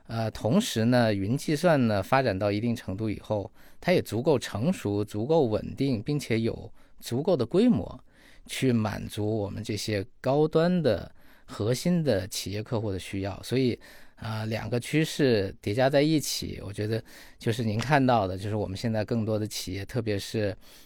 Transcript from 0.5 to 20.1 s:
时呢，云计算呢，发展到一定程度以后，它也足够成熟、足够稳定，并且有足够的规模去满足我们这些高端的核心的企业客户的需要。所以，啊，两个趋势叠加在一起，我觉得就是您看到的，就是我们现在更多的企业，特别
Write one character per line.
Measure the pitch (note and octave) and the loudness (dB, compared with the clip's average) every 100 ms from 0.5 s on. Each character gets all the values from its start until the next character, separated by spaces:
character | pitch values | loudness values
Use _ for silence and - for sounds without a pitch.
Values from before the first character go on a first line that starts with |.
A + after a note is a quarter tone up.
| F#3 | 2
时 | - A2+ | 2 2
呢， | A2+ B2 A2+ | 4 4 4
云 | G2+ G2 | 2 0
计 | C3 - D3 | -2 0 2
算 | F3+ D3 A#2 | 4 4 4
呢， | G2+ | 2
发 | F#2+ C3+ | 2 2
展 | B2+ F#2+ | 2 2
到 | G#2 | 0
一 | G#2 | 0
定 | A#2+ A2+ | 0 -4
程 | - | -4
度 | F#2+ A2 | -4 -4
以 | - | -4
后， | - G#2+ F#2+ - - - | -4 -4 -6 -14 -20 -8
它 | - | 0
也 | F3 | 2
足 | - G#2+ | 2 -2
够 | D#3+ C3 | 2 2
成 | - G2+ D3+ | 0 -2 -2
熟、 | F#3+ G#2 G2+ | 0 0 -2
足 | G#2+ G#2+ | -2 -4
够 | B2 E3 B2 | 0 2 2
稳 | G#2+ - | 0 -4
定， | G2+ C#3 A2+ | -2 -2 -2
并 | G#2+ D3 | -2 -4
且 | - A#2 | 0 0
有 | A2+ - - - - - | 0 -4 -10 -16 -20 -16
足 | - A#2 | -6 -2
够 | E3 | 2
的 | E3 A#2 | 2 2
规 | F3+ B3 | 4 4
模 | D3+ - - - - - - | 4 0 -10 -18 -20 -20 -20
去 | - - C3 | -12 -2 2
满 | A#2 G#2+ G2 F#2+ | 2 0 -4 -8
足 | - G#2 A2 | -4 -2 -2
我 | G2 | -4
们 | G2+ | -6
这 | G#2 | -6
些 | G#2 - G#2 G2 - | -6 -2 -4 -4 -6
高 | B2+ C#3+ D#3 | 0 2 2
端 | D#3+ E3+ F3+ | 2 2 2
的 | C#3+ F#2 - - - - - | 2 0 -2 -16 -20 -20 -12
核 | - G#2 | -4 -2
心 | B2+ F3 F3+ | 0 2 2
的 | D3 G2 F#2+ | 2 0 0
企 | - G2+ | -6 -6
业 | G2+ | -6
客 | G#2+ A2+ | -4 -4
户 | G#2+ | -2
的 | F#2 | -4
需 | - G2 | -6 -6
要。 | F#2+ F#2+ | -6 -6
所 | - B2 | -4 0
以， | B2+ - - - - | 0 0 -8 -20 -20
啊， | - A2 A2 | -12 -8 -6
两 | A2 A2 G#2+ | -4 -4 -4
个 | A#2+ | -4
趋 | - D3+ | 0 0
势 | D#3 - C3+ A2 F#2+ - | 0 2 4 4 0 -4
叠 | - | -4
加 | G#2 C3 | 2 4
在 | C#3+ | 4
一 | D3+ D#3 | 4 2
起， | - - F2 F2 | 0 -4 -6 -8
我 | G2+ | -10
觉 | G2 G#2+ | -6 -4
得 | A2+ - - - - | -4 -6 -20 -20 -6
就 | A#2+ | -4
是 | A2+ | -2
您 | A2 G#2 | 0 -2
看 | A#2 D3 | 2 4
到 | B2+ A#2 | 6 4
的， | F#2+ F#2 | 2 -2
就 | G2+ | -4
是 | |
我 | G#2 F#2 | -2 -4
们 | F#2+ | -4
现 | A#2+ | -2
在 | A2 | -2
更 | G#2 A#2 | 0 0
多 | G#2+ G#2+ | 0 -2
的 | |
企 | G#2+ - - | -2 -6 -8
业， | G2 | -8
特 | G2 B2+ | -6 -4
别 | A2 | -2